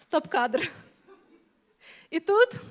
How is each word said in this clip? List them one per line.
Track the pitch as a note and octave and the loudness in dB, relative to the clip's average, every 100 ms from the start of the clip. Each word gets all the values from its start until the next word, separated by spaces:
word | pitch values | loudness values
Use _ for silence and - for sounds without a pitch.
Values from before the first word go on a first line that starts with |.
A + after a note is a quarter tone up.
| - | -4
Стоп-кадр. | D#4+ D4+ - F4+ - - - - _ _ - _ _ _ _ _ _ - - - | -4 -2 -2 0 -2 -4 -10 -20 _ _ -20 _ _ _ _ _ _ -20 -20 -10
І | E4 | -6
тут | - G4+ B4 - - | 2 4 4 2 -12